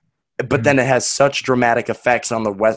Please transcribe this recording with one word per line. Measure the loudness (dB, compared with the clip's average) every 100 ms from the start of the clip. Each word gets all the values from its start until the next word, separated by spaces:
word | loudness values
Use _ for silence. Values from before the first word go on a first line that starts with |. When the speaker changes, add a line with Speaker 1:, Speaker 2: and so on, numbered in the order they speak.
| _ _ _ -10
Speaker 1:
but | -4
Speaker 2:
Mm-hmm. | 0
Speaker 1:
then | 2 2
it | 2
has | 0 0
such | 0 0 0
dramatic | -2 2 2 0 -2
effects | -4 -2 -2 -2
on | -4
the | -4
we-, | 0 0